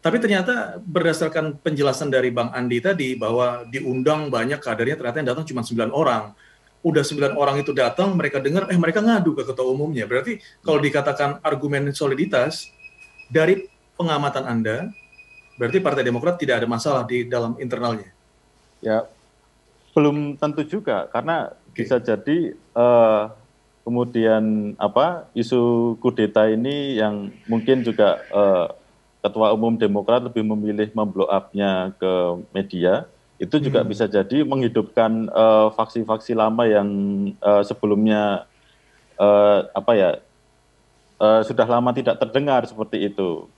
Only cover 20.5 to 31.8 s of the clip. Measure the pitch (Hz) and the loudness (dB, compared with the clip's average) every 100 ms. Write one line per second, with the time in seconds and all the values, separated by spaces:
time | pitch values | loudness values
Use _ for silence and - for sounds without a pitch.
20.5 | 147 151 208 214 104 - 117 135 165 120 | -4 -6 -6 -4 -4 -4 -6 -2 -4 -6
21.5 | - _ - - 127 123 107 - 160 160 | -12 _ -10 -2 -2 0 -4 -2 -2 -2
22.5 | - _ 117 120 120 113 107 107 113 _ | -8 _ 0 4 6 6 4 -2 -10 _
23.5 | _ _ _ - 120 120 120 113 110 110 | _ _ _ -6 -2 -2 0 2 4 2
24.5 | 107 104 104 104 127 151 175 - - 117 | -2 -4 -4 -2 2 0 -2 -8 -6 0
25.5 | 127 120 117 117 113 127 113 107 107 110 | 2 2 2 0 0 -2 0 0 2 2
26.5 | 110 123 143 139 120 107 104 101 - - | 2 -2 -4 -4 -2 -2 -4 -10 -14 -4
27.5 | 113 113 131 117 110 104 78 - 101 101 | -2 2 2 2 2 2 2 -2 2 4
28.5 | 95 85 - _ _ _ _ 104 110 107 | 4 0 -6 _ _ _ _ -4 2 2
29.5 | 110 117 113 107 101 98 120 123 117 107 | 2 0 2 2 0 2 0 0 -2 -2
30.5 | 107 107 104 107 110 107 92 95 98 - | -2 -2 -2 -4 -2 -4 0 0 0 -2
31.5 | 101 101 95 | -2 0 0